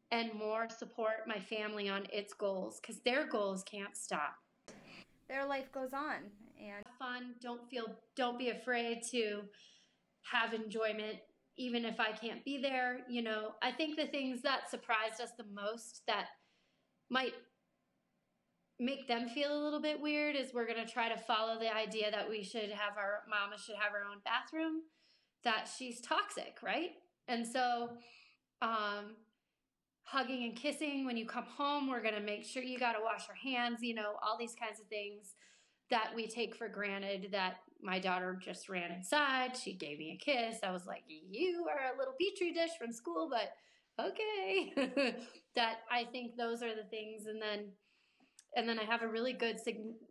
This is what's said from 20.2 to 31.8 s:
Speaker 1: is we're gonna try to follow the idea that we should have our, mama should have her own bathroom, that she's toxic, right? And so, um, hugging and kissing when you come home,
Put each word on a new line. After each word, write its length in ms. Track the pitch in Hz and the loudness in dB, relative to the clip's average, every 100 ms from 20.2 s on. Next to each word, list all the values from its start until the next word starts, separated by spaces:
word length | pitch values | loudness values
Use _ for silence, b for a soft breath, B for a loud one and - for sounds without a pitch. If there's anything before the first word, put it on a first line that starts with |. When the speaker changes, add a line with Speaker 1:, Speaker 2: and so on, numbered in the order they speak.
| 294 285 | 4 2
Speaker 1:
is 180 | 254 | 0
we're 120 | 240 226 | 0 0
gonna 200 | 226 226 | -2 -2
try 240 | 247 226 | 0 0
to 80 | 214 | 0
follow 400 | - 220 226 226 | 2 2 2 2
the 140 | 226 | 2
idea 380 | 214 214 220 208 | 2 0 0 2
that 180 | 208 208 | 0 0
we 140 | 214 | -2
should 280 | 196 226 208 | -4 -2 -2
have 260 | 208 208 208 | 0 -2 0
our, 300 | 196 208 226 | 0 -2 0
mama 300 | 208 202 208 | 0 0 -4
should 180 | 226 208 | -8 -2
have 160 | 208 | 0
her 120 | 208 202 | 0 -4
own 100 | 202 | -6
bathroom, 580 | - 240 262 320 320 320 320 b b b b b | 0 0 0 0 0 0 -4 b b b b b
that 240 | 240 214 - | 2 2 0
she's 320 | - 254 233 | -6 -8 -4
toxic, 580 | - 330 - - - - | 2 2 2 -2 -6 -4
right? 280 | - 240 349 - - _ - | 0 2 0 -4 -20 _ -2
And 180 | 233 233 | 0 2
so, 500 | 254 247 240 240 240 B B B B _ - | 2 4 4 0 -6 B B B B _ 0
um, 540 | 226 226 208 202 208 226 - _ _ _ _ _ _ _ | 2 4 2 0 -4 -12 -20 _ _ _ _ _ _ _
hugging 400 | - 269 254 254 | -2 0 2 2
and 120 | 233 - | -2 0
kissing 480 | 294 285 302 277 | 0 2 0 0
when 120 | 262 233 | 2 0
you 100 | 226 | -2
come 180 | 240 | -4
home, 440 | - - 285 294 | -4 0 2 4